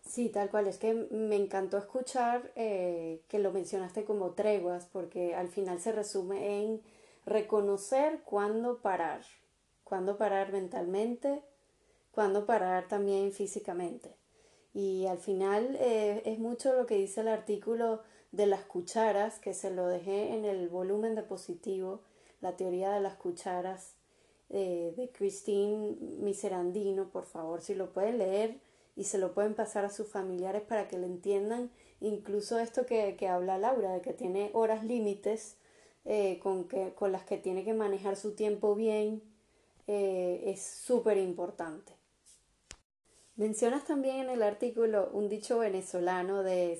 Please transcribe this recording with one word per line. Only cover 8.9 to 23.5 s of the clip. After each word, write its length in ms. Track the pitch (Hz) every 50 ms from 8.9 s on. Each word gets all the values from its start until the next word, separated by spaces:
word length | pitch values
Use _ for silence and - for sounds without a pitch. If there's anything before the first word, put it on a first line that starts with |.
| 185 175 170 156 147 - - - - _ _ _ _ _ _ _ _ _ _
cuándo 340 | - 202 190 185 190 202 202
parar 340 | 220 202 196 196 196 196 196
mentalmente, 920 | 196 190 175 - 190 175 175 185 196 214 233 240 240 - 277 277 285 - - _ _ _ _ _ _ _ _ _ _ _ _
cuándo 340 | _ - 214 196 190 208 208
parar 420 | 208 233 214 185 185 185 185 180 180
también 440 | 208 202 202 202 196 196 196 202 196
físicamente. 840 | - 202 196 - 214 202 - 180 175 180 170 - - - - - _ _ _ _ _ _ _ _ _ _ _ _
Y 340 | 202 196 196 190 185 185 190
al 120 | 185 180
final, 580 | - - 196 185 190 196 202 208 233 254 269 -
eh, 440 | 269 247 233 220 214 208 202 214 -
es 140 | 220 220 220
mucho 340 | 220 233 240 240 - 269 254
lo 120 | 254 254 240
que 80 | 233 196
dice 240 | 196 196 - -
el 60 | 220 220
artículo 720 | 220 214 214 - 208 190 - 214 233 233 233 226 220 220 - - - - - _
de 160 | - 185 208 202
las 160 | 196 196 -
cucharas, 760 | - - 180 175 - - 226 226 220 202 202 202 220 220 -
que 140 | - - 190
se 180 | - - 196
lo 160 | 190 180 180 180
dejé 460 | 180 175 170 196 196 202 214 - 233
en 100 | 220 214
el 240 | 208 196 185 180 175
volumen 460 | 170 180 185 190 202 214 214 226 220
de 80 | 214 214
Positivo, 760 | 214 196 185 - - 175 175 - - 196 190 185 185 196 220 - _ _ _ - - - _
la 140 | - 185 180 -
teoría 340 | 190 185 180 180 190 196
de 100 | 202 202
las 140 | 196 190 190
cucharas, 800 | - - 180 175 - - 196